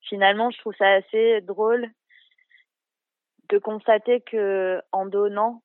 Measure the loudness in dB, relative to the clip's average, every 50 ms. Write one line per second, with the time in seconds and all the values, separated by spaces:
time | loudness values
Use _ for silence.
0 | _ -10 -4 2 2 2 2 2 -2 -4 -4 -6 -12 -12 -4 0 2 4 4 2
1 | 2 _ -2 0 2 2 2 0 -2 -6 -6 -2 0 0 0 0 -2 -6 _ _
2 | _ _ _ _ _ _ _ _ _ _ _ _ _ _ _ _ _ _ _ _
3 | _ _ _ _ _ _ _ _ _ _ 0 0 0 -2 -8 -6 2 2 2 2
4 | 4 0 0 0 _ -4 -4 -2 -2 0 -2 -2 -2 -2 -4 -4 -6 _ -6 -6
5 | -6 -4 -2 -2 -2 0 0 0 -2 -2 -2 -6 _